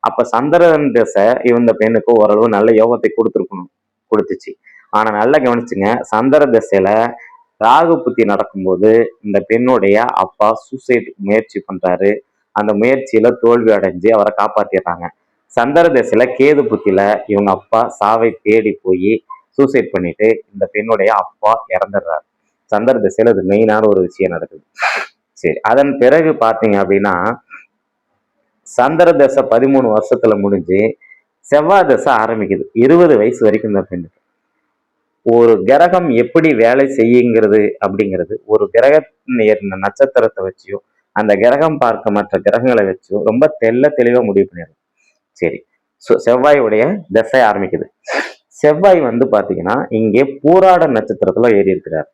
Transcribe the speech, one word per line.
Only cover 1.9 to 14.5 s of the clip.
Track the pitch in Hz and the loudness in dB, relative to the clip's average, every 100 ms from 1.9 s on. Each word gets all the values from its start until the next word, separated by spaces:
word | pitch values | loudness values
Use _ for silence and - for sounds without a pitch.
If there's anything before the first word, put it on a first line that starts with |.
| 113 - | 0 2
ஓரளவு | 117 104 104 117 | 2 4 2 2
நல்ல | 104 110 | 2 2
யோகத்தை | 110 113 117 113 - | 4 2 0 -2 -2
கொடுத்துருக்கணும், | 113 - - 95 92 _ _ _ _ | -2 -2 -6 -10 -16 _ _ _ _
கொடுத்துச்சு. | 107 - - - - _ _ _ | -4 -4 -8 -12 -20 _ _ _
ஆனா | - 214 | -2 0
நல்லா | 202 123 151 | 0 2 2
கவனிச்சுங்க, | 127 120 117 95 98 120 | 2 -2 -4 -4 -2 -2
சந்திர | - 107 127 147 | -2 -2 2 2
திசையில | 143 117 - 98 95 107 117 120 - _ _ _ | 2 0 0 0 2 0 -2 -6 -20 _ _ _
ராகு | 107 135 165 170 | 2 2 2 0
புத்தி | 165 - | -2 -2
நடக்கும்போது | 110 101 101 98 92 92 104 113 117 - | 0 0 -4 -6 -4 0 2 2 0 -6
இந்த | 107 101 | -4 -4
பெண்ணுடைய | 98 113 123 123 98 101 | -2 -2 0 0 2 0
அப்பா | 120 - 92 _ 104 | 0 -2 -4 _ -2
சூசைட் | 113 _ 131 - 123 - - | -2 _ -18 -4 -4 -4 -12
முயற்சி | 98 107 110 101 | -2 -2 -2 -12
பண்றாரு. | - 95 92 90 98 104 _ _ _ | -12 -8 -4 -2 -2 -2 _ _ _
அந்த | - 104 | -4 -2
முயற்சியில | 104 117 135 - 110 113 123 | 0 0 -2 0 0 2 2
தோல்வி | 113 120 113 | 2 2 2
அடைஞ்சு | 104 95 90 95 | 0 0 -2 0
அவரை | 110 101 104 | 2 0 0
காப்பாத்திடுறாங்க. | 104 | -2